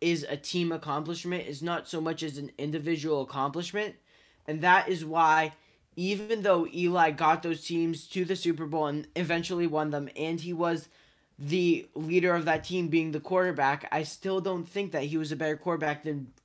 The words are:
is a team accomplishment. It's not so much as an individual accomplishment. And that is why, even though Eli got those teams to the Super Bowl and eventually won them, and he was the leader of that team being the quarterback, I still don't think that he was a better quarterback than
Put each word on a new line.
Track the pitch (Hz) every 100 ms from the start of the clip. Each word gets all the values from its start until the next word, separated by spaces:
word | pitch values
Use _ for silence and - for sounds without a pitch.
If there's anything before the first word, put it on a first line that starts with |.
is | 170 165 135
a | 147
team | - 180 170
accomplishment. | 160 151 143 156 170 175 180 123
It's | 143
not | 170 170 -
so | 165
much | 160 165
as | 160 139
an | 143 -
individual | 147 156 151 160 156 147
accomplishment. | 131 135 139 156 175 208 208 - _ _ _ _ -
And | 156
that | 180 190 185
is | 180
why, | 160 160 160 156 156 - _ _ _ -
even | 185 202 214 226
though | 196 175 165
Eli | 170 175 180 160
got | 147 160 165
those | 170 156
teams | - 170 165 160 -
to | 185
the | 180 180
Super | 170 160 156
Bowl | 156 151
and | 147 - 170
eventually | 165 170 170 175 170
won | 151 151
them, | 147 143
and | - 160 165
he | 170
was | 165 170 165 - _ _ _ _ -
the | 143 180 175 165 -
leader | - 156 180 180
of | 170
that | 160 160
team | - 185 170
being | 165 160
the | 151
quarterback, | - 185 180 147 135 143 -
I | 151
still | 151 - 190 190
don't | 185 180 170
think | 202 196
that | 147
he | 139 160
was | 156
a | 147
better | 156 151
quarterback | 180 165 151 147
than | 156 143 127 -